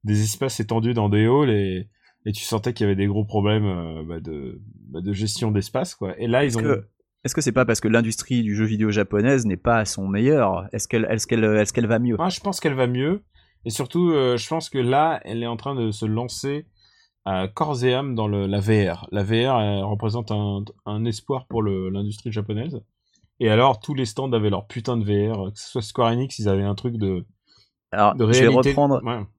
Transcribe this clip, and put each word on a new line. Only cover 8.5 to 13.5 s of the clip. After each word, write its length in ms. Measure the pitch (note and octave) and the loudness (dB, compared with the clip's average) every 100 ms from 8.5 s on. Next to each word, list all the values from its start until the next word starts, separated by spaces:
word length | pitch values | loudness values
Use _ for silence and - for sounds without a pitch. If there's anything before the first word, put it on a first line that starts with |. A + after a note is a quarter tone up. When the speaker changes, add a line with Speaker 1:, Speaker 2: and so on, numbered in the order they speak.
Speaker 2:
jeu 120 | G#2 A2 | 0 0
vidéo 240 | G#2+ A2 | 2 2
japonaise 560 | G#2 G2 G#2 A#2 C3+ A2+ | 2 2 2 4 4 2
n'est 100 | F2+ | -2
pas 220 | - A#2 | 2 2
à 60 | G#2 | 0
son 200 | - F#2+ | -4 -4
meilleur ? 580 | G2 B2 D3+ G#2+ F2+ F#2+ | 0 2 4 2 0 -4
Est-ce 140 | G#2+ - | -8 -2
qu'elle, 180 | A#2 A2 | -2 0
est-ce 180 | A2 - | -2 0
qu'elle, 180 | A2+ | 2
est-ce 280 | A2 G#2+ G#2+ | 4 4 2
qu'elle 140 | - A2+ | 0 0
va 140 | A2+ | 2
mieux ? 160 | B2 A2 | 0 0
Speaker 1:
Moi, 120 | F3 | -2
je 120 | F3+ | -2
pense 200 | G3+ F3+ | -6 -2
qu'elle 140 | D#3+ | -2
va 120 | C3 B2+ | 0 0
mieux. 360 | B2 C#3+ G3+ _ _ _ | 0 0 -2 _ _ _